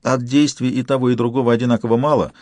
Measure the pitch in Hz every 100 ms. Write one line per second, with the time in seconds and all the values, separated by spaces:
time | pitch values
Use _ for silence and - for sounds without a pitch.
0 | 123 127 123 139 147 - 127 123 123 135
1 | 123 120 120 127 120 117 123 117 117 117
2 | 147 131 80 -